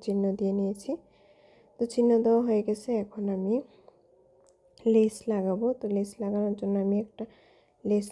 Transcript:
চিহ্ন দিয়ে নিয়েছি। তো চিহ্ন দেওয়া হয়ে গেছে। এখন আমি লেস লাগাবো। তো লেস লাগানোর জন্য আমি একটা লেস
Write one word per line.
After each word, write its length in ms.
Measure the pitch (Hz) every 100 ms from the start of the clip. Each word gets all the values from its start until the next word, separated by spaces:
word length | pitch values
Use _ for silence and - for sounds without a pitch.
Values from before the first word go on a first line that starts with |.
চিহ্ন 320 | - 196 196
দিয়ে 200 | 196 196
নিয়েছি। 440 | 196 196 202 - 330 _ _ _ _ _ _ _ -
তো 80 | 233
চিহ্ন 360 | 240 240 233
দেওয়া 200 | 226 233
হয়ে 200 | 240 214
গেছে। 300 | 208 208 -
এখন 360 | 226 202 214 202
আমি 340 | 190 190 247 - _ _ _ _ _ _ _ _ _ _ _ 226
লেস 360 | 220 220 - -
লাগাবো। 440 | 208 190 185 233
তো 160 | 254 214
লেস 260 | 202 202 -
লাগানোর 340 | 202 208 208
জন্য 240 | 202 196 202
আমি 200 | 196 202
একটা 260 | 220 - 226 - _ _ _ _
লেস 260 | 202 208 208